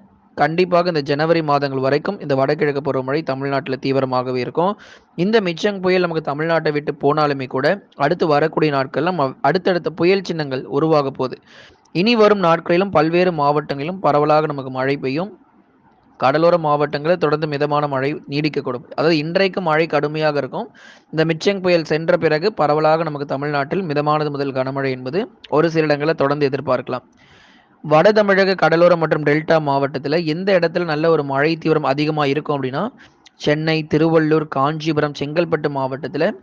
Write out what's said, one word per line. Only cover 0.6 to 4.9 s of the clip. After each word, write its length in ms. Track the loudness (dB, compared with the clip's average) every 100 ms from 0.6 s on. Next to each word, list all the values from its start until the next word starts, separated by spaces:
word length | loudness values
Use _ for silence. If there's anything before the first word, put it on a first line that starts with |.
| 2 2 2
இந்த 120 | 0
ஜனவரி 420 | -2 0 2 2
மாதங்கள் 360 | 2 0 0 -2
வரைக்கும் 420 | 0 0 -2 -6
இந்த 140 | -2
வடகிழக்கு 460 | 0 0 0 0 -2
பருவமழை 420 | -2 -4 -2 -4
தமிழ்நாட்டுல 540 | -4 -6 -4 -4 -4 -4
தீவிரமாகவே 560 | -2 -2 0 -2 -2 -4
இருக்கும். 440 | -4 -2 -2 -2 -12